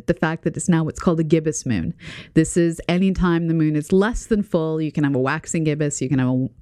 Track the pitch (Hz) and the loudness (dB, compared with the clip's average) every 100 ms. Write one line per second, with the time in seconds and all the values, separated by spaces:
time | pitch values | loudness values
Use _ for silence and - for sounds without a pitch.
0 | - 170 160 165 165 151 - 160 160 - | -2 -2 -2 -2 -4 -2 2 2 2 -2
1 | 185 165 156 160 156 151 131 101 82 - | 0 0 0 -2 -2 -4 -2 -2 -2 -6
2 | - - - 160 160 180 170 165 - 175 | -12 -16 -2 0 2 2 0 -2 -2 0
3 | 190 170 180 170 165 165 156 151 147 190 | 0 2 2 2 2 2 2 0 2 2
4 | 208 233 - 214 - 170 160 160 156 165 | 2 -2 -2 -2 0 0 0 -2 -2 0
5 | 143 131 131 156 - 170 151 147 147 - | 0 2 0 -2 -4 -2 0 0 -2 -2
6 | 131 135 127 127 131 - | -2 0 2 0 -2 -2